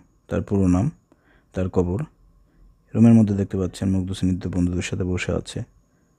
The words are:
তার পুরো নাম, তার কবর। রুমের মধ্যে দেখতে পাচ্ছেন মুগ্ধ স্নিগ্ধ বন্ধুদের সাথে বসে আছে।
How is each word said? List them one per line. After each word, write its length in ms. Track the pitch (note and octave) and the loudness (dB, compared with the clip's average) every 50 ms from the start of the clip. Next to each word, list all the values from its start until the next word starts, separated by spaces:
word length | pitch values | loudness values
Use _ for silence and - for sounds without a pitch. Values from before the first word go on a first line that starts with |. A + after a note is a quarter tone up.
| _ _ _ _ _ - | _ _ _ _ _ -6
তার 140 | F#2 F2+ | -6 -4
পুরো 240 | F#2+ - G#2 G2 F#2+ | -4 -2 0 2 2
নাম, 240 | F2+ F2 F2 A#2 D#3 - _ _ _ _ _ _ _ _ _ _ _ | 4 2 2 0 -2 -4 _ _ _ _ _ _ _ _ _ _ _
তার 160 | - F#2+ F#2 F2+ | -8 -6 -6 -2
কবর। 340 | - F#2+ F2 F2+ F2+ A2+ D#3 - _ _ _ _ _ _ _ _ _ _ - - _ _ _ _ - | 0 0 0 0 -2 -6 -6 -10 _ _ _ _ _ _ _ _ _ _ -20 -20 _ _ _ _ 2
রুমের 180 | G#2+ A2+ A#2 | 4 6 8
মধ্যে 220 | A2+ A2+ G#2+ G2+ G2+ | 8 8 6 4 2
দেখতে 220 | F#2+ G2 - - | -2 -2 -2 -2
পাচ্ছেন 340 | F#2+ F#2 F2 - - G2 G2 | -4 -4 -4 -4 -4 -2 -2
মুগ্ধ 220 | F#2+ F#2+ F2+ F#2 | 0 -2 -2 -4
স্নিগ্ধ 360 | F#2+ - - F#2 F2+ F2+ - F2+ | -6 -2 -2 -2 -2 -2 -4 -4
বন্ধুদের 340 | F#2 F2+ F2+ F2 F2+ F2 | -2 0 0 0 -2 -4
সাথে 220 | - - G2+ G2+ F#2+ | -4 -6 -6 -4 -4
বসে 280 | F2+ F2+ F2+ - - | -4 -4 -4 -4 -4
আছে। 300 | E2+ - - - - - B2 - _ _ _ _ _ _ _ _ _ | -4 -6 -6 -8 -10 -10 -10 -12 _ _ _ _ _ _ _ _ _